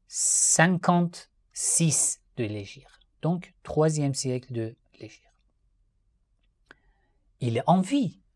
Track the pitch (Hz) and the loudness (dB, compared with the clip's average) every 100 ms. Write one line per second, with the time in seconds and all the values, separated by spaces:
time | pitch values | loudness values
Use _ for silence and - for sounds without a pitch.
0 | _ - - - - - 170 175 - 175 | _ -4 0 2 2 4 4 4 2 2
1 | 175 - - _ _ - - - 165 - | 2 -4 -18 _ _ -6 -2 2 2 2
2 | - - _ - 110 104 98 - - - | -2 -4 _ -6 -6 -6 -10 -18 -20 -20
3 | _ _ 156 175 - _ - 151 160 151 | _ _ -4 -4 -6 _ -4 0 2 2
4 | 139 135 131 127 123 117 113 117 _ - | -2 -2 -4 -4 -6 -8 -8 -10 _ -20
5 | 107 - _ _ _ _ _ _ _ _ | -20 -20 _ _ _ _ _ _ _ _
6 | _ _ _ _ _ _ _ - _ _ | _ _ _ _ _ _ _ -20 _ _
7 | _ _ _ _ 123 117 151 185 185 285 | _ _ _ _ -4 0 2 2 2 0
8 | 185 - _ | -2 -6 _